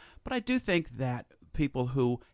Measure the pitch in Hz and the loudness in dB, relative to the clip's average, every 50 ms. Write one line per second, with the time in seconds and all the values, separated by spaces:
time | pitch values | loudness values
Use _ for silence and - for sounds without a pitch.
0 | - - - - - - 254 247 - - 254 254 - 208 180 170 160 - 120 113 | -20 -20 -20 -16 -8 -4 -4 -2 0 0 0 0 2 2 2 2 2 -2 -4 -4
1 | 131 123 123 120 - - - _ - - - - 147 139 - 131 123 123 127 139 | -2 -2 -2 -4 -6 -12 -20 _ -20 -8 -2 -2 0 0 0 -2 -2 0 2 2
2 | 123 120 123 - - - | 2 2 2 0 -4 -10